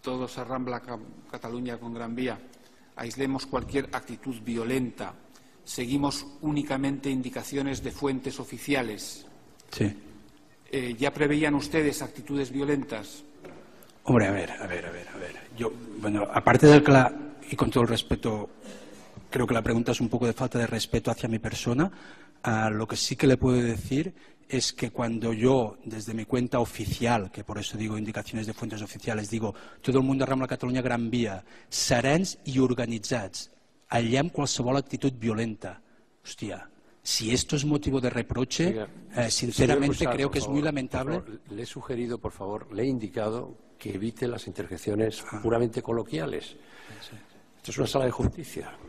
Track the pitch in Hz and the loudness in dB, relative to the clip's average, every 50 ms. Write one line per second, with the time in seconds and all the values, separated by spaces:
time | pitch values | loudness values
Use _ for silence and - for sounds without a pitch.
0 | - 131 127 127 127 120 - 135 123 117 131 127 127 127 123 117 - 123 123 107 | -4 -4 -4 -4 -6 -6 -6 -10 -6 -4 -4 -4 -2 -4 -6 -6 -6 -10 -10 -10
1 | 110 - - - - - - 120 - 113 117 123 123 123 117 110 117 117 117 117 | -12 -16 -18 -20 -16 -14 -14 -10 -8 -8 -6 -6 -4 -6 -6 -8 -8 -10 -8 -8
2 | 117 117 117 123 127 123 110 98 - - - - - - - - - - _ - | -6 -6 -4 -2 -2 -2 -4 -6 -12 -20 -20 -20 -20 -20 -20 -20 -20 -18 _ -10
3 | 120 120 - 131 135 135 135 135 - - - 123 120 - - 135 127 - - 127 | -10 -8 -4 -2 -2 0 0 -4 -4 -2 -4 -4 -4 0 -2 -2 -2 0 -6 -6
4 | - - 117 - - 135 123 113 110 120 117 117 113 120 131 135 127 117 104 - | -6 -8 -14 -10 -8 -8 -8 -6 -6 -4 -4 -2 0 0 0 0 0 -2 -4 -8
5 | 104 92 - - - - - - - - - - - - - - 123 117 139 143 | -10 -10 -10 -14 -20 -20 -20 -20 -20 -20 -20 -20 -14 -10 -6 -6 -2 0 2 2
6 | 143 143 139 - - - - - 160 151 147 147 143 - 139 131 139 139 139 135 | 2 0 0 -4 -10 -12 -14 -6 -4 -2 0 0 0 0 -2 0 0 0 -2 0
7 | - 143 135 131 123 123 - 123 113 - 139 139 135 139 131 - - 123 - - | -2 -2 0 0 -2 -4 -6 -8 -8 -4 -4 -2 -2 -2 -4 -4 -6 -8 -6 -2
8 | 143 139 135 127 - 139 - - 120 - - 117 - 147 143 135 120 113 104 101 | -2 0 0 0 -4 -6 -8 -8 -10 -10 -12 -10 -2 0 0 0 0 -2 -6 -8
9 | - - - - - - - - - - - - - - - - 107 101 - - | -10 -12 -14 -16 -18 -20 -20 -20 -20 -20 -20 -20 -18 -14 -4 -2 -2 -2 -2 -6
10 | - - - - - - - - - - - - - - - 135 123 123 120 113 | -16 -20 -20 -20 -20 -20 -20 -20 -20 -20 -20 -20 -14 -6 -6 -4 -4 -4 -2 0
11 | 135 143 - - 147 143 147 147 156 147 147 139 - - - 160 151 143 123 - | 0 0 2 2 2 2 4 4 4 2 2 0 0 0 0 2 2 2 0 -2
12 | 135 123 - - - - 143 143 135 123 131 139 139 143 147 139 123 - 117 107 | -8 -8 -10 -14 -8 -4 -2 -2 -2 -2 -2 -2 0 2 0 0 0 -4 -8 -8
13 | 104 98 - - - - - - - - - - - - - - - - - - | -8 -12 -16 -18 -20 -20 -20 -20 -18 -18 -18 -18 -20 -20 -20 -20 -20 -20 -20 -8
14 | - - 127 117 104 95 98 92 85 82 - - - 92 90 87 82 85 85 87 | 0 4 4 6 6 4 0 -4 -6 -8 -10 -12 -10 -8 -8 -8 -8 -10 -12 -12
15 | 87 - - - 90 87 - - - - - 113 117 110 - - 120 113 - 117 | -14 -14 -14 -12 -12 -12 -14 -16 -18 -18 -10 -6 -6 -6 -6 -8 -14 -14 -12 -6
16 | 107 101 104 104 101 - - 117 - - - 131 151 147 147 147 147 147 139 131 | -4 -2 0 0 -2 2 0 4 6 6 8 10 12 12 12 12 12 12 10 10
17 | 131 - - - - - - - - - - - 123 110 - 127 117 117 117 110 | 8 6 2 -4 -12 -12 -14 -16 -10 -8 0 2 2 4 6 4 4 4 4 0
18 | - - 123 104 - 117 107 107 104 - - - - - - - - - - - | 0 -2 -2 -2 0 -2 -2 -2 -6 -8 -12 -18 -18 -18 -16 -16 -18 -18 -20 -20
19 | - - - - - - - 131 123 104 123 113 107 123 117 113 120 - 120 - | -20 -20 -20 -20 -12 -2 0 0 2 4 2 2 2 4 2 2 4 2 2 2
20 | 123 110 - 117 123 117 110 - 131 123 - 123 117 113 117 110 - - - 117 | 2 0 2 2 2 0 0 0 -2 -2 0 0 0 0 0 -4 -2 0 0 0
21 | - 127 117 - - 117 113 110 110 110 - - - 120 120 135 165 196 - - | 2 0 -2 -2 -2 -2 -2 -2 -2 -4 -6 -2 0 0 2 4 2 2 0 -10
22 | - - - - - - - - - - 110 110 110 110 107 107 113 - - - | -20 -20 -20 -20 -20 -20 -16 -4 0 0 2 2 2 2 0 0 -2 -2 -2 -4
23 | - - 131 - - 135 127 123 - 131 127 123 120 117 113 98 - - 127 139 | -2 -4 0 4 6 6 6 6 6 4 4 4 4 2 -2 -2 -2 -2 0 0
24 | 165 185 - - - - - _ - _ - 127 - - - - 135 113 - - | 0 -2 -6 -12 -20 -20 -20 _ -10 _ -2 -2 -2 -2 -2 -4 -6 -4 -2 -2
25 | 120 117 117 110 113 117 113 107 117 127 135 131 113 107 - - - 110 110 110 | -2 -2 -2 -2 -2 -2 0 4 6 6 6 6 4 0 -4 -10 -12 -10 -10 -8
26 | 104 117 110 113 107 - - 123 123 120 - 123 117 - - - 107 - - - | -8 -6 -6 -6 -4 -2 0 0 0 2 2 0 0 0 -2 -6 -4 -4 -2 0
27 | 120 117 120 110 98 92 - 104 101 - 104 104 101 - - 104 107 107 107 107 | 2 2 2 2 0 -4 -8 -12 -10 -8 -6 -6 -6 -6 -6 -4 -4 -4 -4 -4
28 | 107 107 110 110 104 - - 110 107 107 110 - 120 110 110 104 107 - - 104 | -4 -4 -6 -6 -8 -6 -6 -6 -4 -6 -6 -6 -8 -8 -6 -8 -10 -10 -12 -8
29 | - 117 110 107 104 101 113 113 110 104 - - - - - - - - 127 135 | -6 -4 -4 -4 -4 -4 -4 -2 -2 -4 -6 -8 -18 -20 -20 -4 -2 4 4 4
30 | 131 135 135 135 135 127 135 131 131 127 131 - - 123 127 127 120 127 120 120 | 4 4 2 2 2 0 0 -2 0 -2 -4 -4 -2 -2 -2 0 0 0 0 0
31 | 117 113 113 123 117 104 95 98 - - - - - - - - - - 127 120 | 0 0 2 0 0 0 -2 -8 -12 -16 -20 -20 -16 -8 -4 -2 2 4 4 4
32 | 117 135 147 170 190 - - - - 147 131 131 131 127 123 123 120 117 117 107 | 6 4 4 4 4 0 -4 -8 -10 -2 4 4 4 4 4 0 0 -2 -4 -6
33 | - - 135 117 110 117 - - - - _ _ _ _ _ _ _ _ - 120 | -2 -2 -2 -2 -2 -6 -10 -12 -14 -14 _ _ _ _ _ _ _ _ 0 2
34 | 117 113 123 135 151 175 - - 143 135 - - 120 123 131 139 139 - - 120 | 4 4 4 4 2 2 0 -2 -2 0 0 0 0 2 2 2 0 -2 -6 0
35 | - 139 131 120 110 113 107 110 117 113 107 - - 92 90 - _ _ - _ | 0 0 0 0 -2 0 0 0 -2 -4 -4 -8 -10 -12 -12 -14 _ _ -20 _
36 | _ _ _ _ _ - - - - 101 85 - - - _ _ _ - _ _ | _ _ _ _ _ -16 -12 -10 -8 -8 -8 -10 -12 -20 _ _ _ -20 _ _
37 | _ - - - 113 110 123 123 - - 156 143 139 147 151 147 - 143 135 131 | _ -2 -2 0 2 2 0 0 2 0 -2 0 2 2 0 0 0 0 0 0
38 | 123 123 - 120 117 - - 120 131 - - - 165 185 - 110 104 - - - | 0 0 0 -2 -4 -2 -2 -2 -2 -2 0 0 0 0 0 -2 -6 -8 -10 -20
39 | - - - 123 120 113 - - 127 120 - - 135 131 143 143 139 143 143 - | -20 -6 -2 -2 0 0 0 0 0 -2 4 4 6 6 6 4 4 2 2 2
40 | 170 131 120 123 135 139 - 143 113 107 139 147 147 156 147 139 127 123 - 127 | 2 0 2 2 0 0 0 0 0 0 0 0 0 0 0 -2 -4 -2 -4 -4
41 | 131 139 165 185 180 120 107 110 - - 101 104 120 - - 135 - - 131 117 | -2 -2 -4 -4 -6 -10 -16 -16 -14 -12 -10 -10 -10 -10 -10 -12 -8 -6 -4 -4
42 | 120 117 120 110 - 107 - - 98 98 104 107 - - 98 101 120 135 131 120 | -2 -4 -4 -6 -6 -8 -8 -6 -8 -6 -6 -8 -8 -8 -4 -2 0 0 0 -2
43 | 107 95 - 113 107 107 110 123 131 - - - - - - _ - 107 98 95 | -4 -4 -4 -2 -2 -2 -2 -4 -8 -10 -14 -18 -20 -20 -20 _ -10 -8 -6 -4
44 | 104 117 - - 131 120 117 104 - 104 92 - 95 - 90 82 - 110 101 104 | -4 -4 -4 -2 -4 -4 -4 -4 -8 -10 -8 -8 -8 -8 -8 -6 -4 -2 0 2
45 | 110 110 107 - - - - 104 107 113 113 117 123 113 - 127 - - 117 117 | 0 0 0 -6 -12 -10 -10 -2 0 2 4 4 2 2 0 -4 -4 -2 -2 -2
46 | 110 - 147 156 160 139 - - - - - - - - - - - - 110 107 | -2 -4 -6 -6 -4 -4 -6 -6 -8 -10 -18 -20 -20 -20 -20 -20 -20 -18 -18 -18
47 | - - 117 107 - - - - - - _ - - - 113 139 135 113 - 139 | -18 -18 -18 -20 -20 -20 -20 -20 -20 -20 _ -14 -12 -8 -2 0 0 2 2 2
48 | 131 127 120 - 120 - - - 165 - - - - - - - - | 2 2 0 2 0 0 0 -2 -12 -10 -10 -12 -12 -12 -16 -18 -20